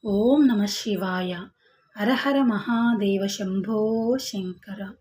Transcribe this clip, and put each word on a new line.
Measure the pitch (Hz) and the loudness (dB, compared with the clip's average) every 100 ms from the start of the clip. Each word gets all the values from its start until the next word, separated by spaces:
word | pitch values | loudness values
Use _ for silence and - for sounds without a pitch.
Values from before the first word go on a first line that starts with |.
| 226 | 0
ఓం | 196 233 294 277 | 2 4 6 6
నమః | 214 208 | 4 0
శివాయ. | - 226 190 185 185 180 175 196 _ _ _ _ 214 | -2 -4 -2 -2 -2 -4 -6 -12 _ _ _ _ -2
హర | 208 | 0
హర | 254 285 277 | 2 2 2
మహాదేవ | 254 208 220 233 233 226 202 196 196 | 2 0 0 2 2 2 2 0 -2
శంభో | 202 190 190 190 214 214 226 226 262 | -4 -4 -4 -2 -2 0 0 0 -2
శంకర. | - 196 185 180 - 196 196 - | -4 -8 -8 -10 -14 -12 -12 -14